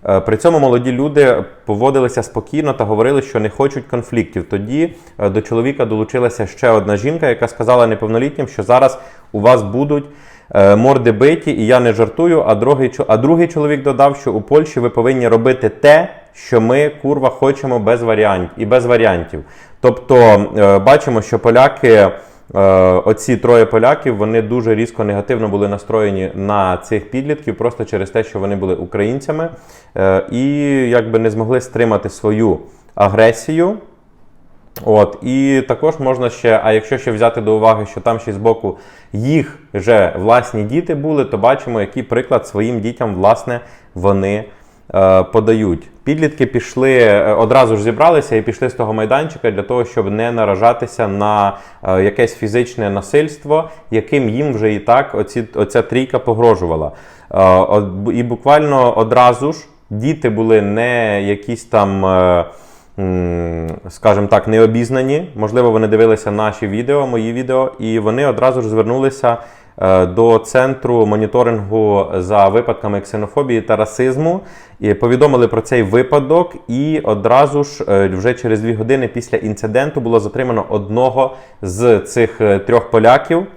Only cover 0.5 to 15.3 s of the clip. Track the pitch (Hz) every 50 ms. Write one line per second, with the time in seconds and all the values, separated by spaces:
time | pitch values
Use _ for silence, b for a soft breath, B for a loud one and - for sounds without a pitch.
0.5 | 170 156 139 131 120 123 123 127 123 123 139 151 143 147 139 127 120 - 90 -
1.5 | - - _ - 104 101 120 135 135 135 127 120 - 120 110 - - 113 - -
2.5 | - 151 156 143 - - 113 101 107 104 117 131 143 135 131 - - 113 107 104
3.5 | - - 139 139 - 143 127 - - - 113 - - 117 92 - - 101 85 -
4.5 | - 98 101 107 131 151 165 165 170 B B B B - - 98 95 107 107 -
5.5 | 117 113 117 135 143 139 127 110 110 107 110 - - 127 120 117 - - 107 95
6.5 | - - - 120 113 110 95 101 104 98 107 139 160 165 156 135 117 110 117 113
7.5 | - - 117 113 123 123 120 113 110 104 113 107 110 117 131 143 139 - 139 127
8.5 | - - 98 107 120 127 135 131 - B B B B B B B - 107 101 120
9.5 | 127 120 104 98 101 127 143 147 147 147 139 - B B B B B B B B
10.5 | - 101 98 98 101 107 120 135 139 131 117 120 110 104 131 147 165 165 - 151
11.5 | - - 110 110 127 127 123 117 107 104 113 107 - - 170 175 165 156 - -
12.5 | 110 104 117 131 147 131 131 123 - - - - 110 110 120 143 170 165 175 170
13.5 | 165 156 147 147 147 139 135 143 131 120 139 139 139 - - 131 101 110 104 -
14.5 | 139 151 156 156 - 131 120 117 - 120 113 127 135 127 120 117